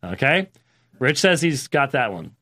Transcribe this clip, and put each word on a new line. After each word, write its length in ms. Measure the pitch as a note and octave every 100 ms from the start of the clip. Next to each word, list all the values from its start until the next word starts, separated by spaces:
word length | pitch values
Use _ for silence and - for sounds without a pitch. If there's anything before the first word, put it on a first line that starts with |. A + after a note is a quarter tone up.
Okay? 460 | F2+ F2 C3+ E3+ F#3+ _ _ _ _ _
Rich 180 | B2+ D3+
says 240 | F#3+ F3
he's 260 | E3 C#3+ -
got 240 | D3+ C#3
that 220 | C#3 A#2+
one. 220 | F#2 D#2+ _